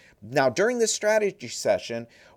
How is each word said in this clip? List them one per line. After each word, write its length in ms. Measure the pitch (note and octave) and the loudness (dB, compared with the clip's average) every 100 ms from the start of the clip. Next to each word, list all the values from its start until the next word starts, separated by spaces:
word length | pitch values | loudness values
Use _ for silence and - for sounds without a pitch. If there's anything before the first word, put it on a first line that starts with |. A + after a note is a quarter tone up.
| - _ | -20 _
Now, 280 | G#2 C#3 C3 | -4 2 2
during 300 | A#2+ A3 B3 | 2 0 2
this 140 | A3 | 0
strategy 540 | - G#3 A3 G#3 F#3 A#2 | 0 2 2 0 -4 -12
session, 600 | - A#2 F#2+ - A#2 A#2 - - | -4 0 0 0 -8 -8 -18 -20